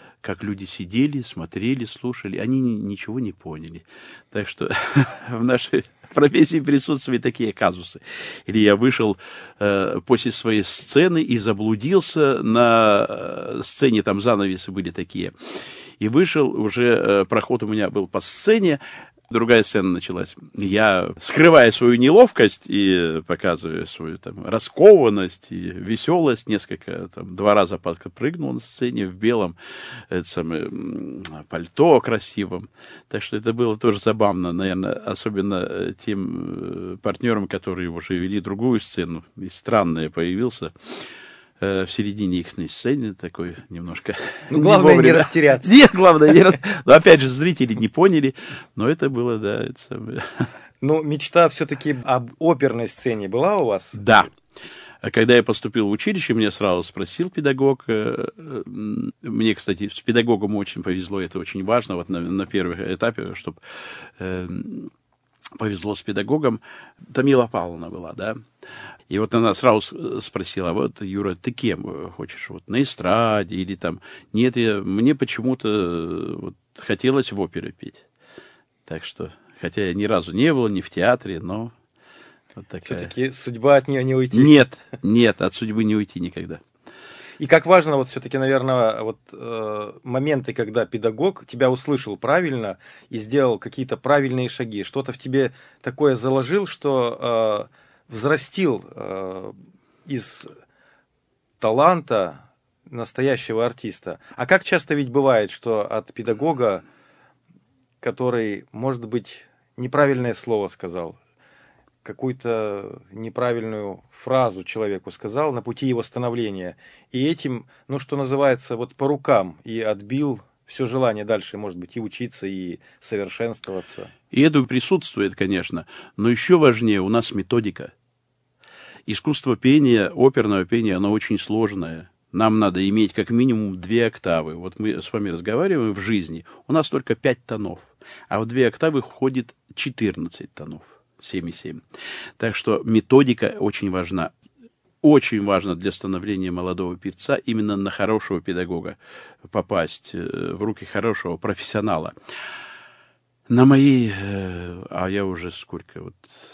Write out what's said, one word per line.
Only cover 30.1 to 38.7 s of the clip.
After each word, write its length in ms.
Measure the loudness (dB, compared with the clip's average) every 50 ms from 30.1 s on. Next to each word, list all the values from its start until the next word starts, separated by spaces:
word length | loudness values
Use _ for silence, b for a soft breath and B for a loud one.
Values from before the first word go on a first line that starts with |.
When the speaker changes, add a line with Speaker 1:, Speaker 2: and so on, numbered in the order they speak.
| -6 -6 -6
Speaker 1:
самое, 380 | -6 -6 -6 -6 -4 -6 -6 -6
м, 580 | -8 -10 -10 -10 -10 -10 -10 -10 -12 -12 -14 -14 -14 -16 -16 -16 -10
пальто 500 | -10 -10 -10 -6 2 4 6 8 6 6
красивом. 680 | 6 2 -4 -4 -4 -6 -8 -8 -6 -6 -6 -10 -12 -14 B B B B B B B B
Так 140 | -8 -8 -8
что 140 | -6 -8
это 140 | -4 -2 -2 0
было 240 | 0 2 0 0
тоже 220 | 0 2 0 0 2
забавно, 520 | 0 0 2 2 2 2 2 0 -2 -4 -4
наверное, 400 | -4 -4 -2 -2 -2 -4 -4 -6
особенно, 720 | -6 -6 -10 -8 -6 -6 -6 -4 -4 -4 -4 -4 -4 -4
э, 260 | -6 -6 -6 -6 -8 -8 _ -8
тем, 880 | -6 -6 -4 -4 -6 -8 -8 -8 -10 -10 -10 -10 -10 -10 -10 -10 -12 -12
э, 40 | -6
партнерам, 460 | -6 -6 -4 -2 -2 -2 0 -2 -2
которые 420 | -4 -6 -8 -6 -6 -6 -6 -6 -8
уже 260 | -8 -8 -8 -4 -4 -2
вели 200 | -2 -2 -4 -4
другую 400 | -4 -6 -6 -2 0 0